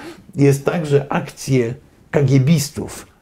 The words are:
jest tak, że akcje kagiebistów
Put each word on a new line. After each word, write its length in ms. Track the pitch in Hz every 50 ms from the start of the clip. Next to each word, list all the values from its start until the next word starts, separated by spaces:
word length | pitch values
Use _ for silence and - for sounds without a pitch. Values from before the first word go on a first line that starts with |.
| - - - - - - -
jest 300 | - 139 139 139 139 -
tak, 220 | - 160 180 156
że 200 | 147 139 139 - -
akcje 600 | - 175 170 - - - - 139 135 127 117 113 131 - - _ _ _ _ _
kagiebistów 960 | - 156 139 123 135 135 127 151 170 143 - - - 107 - - - - - - _ _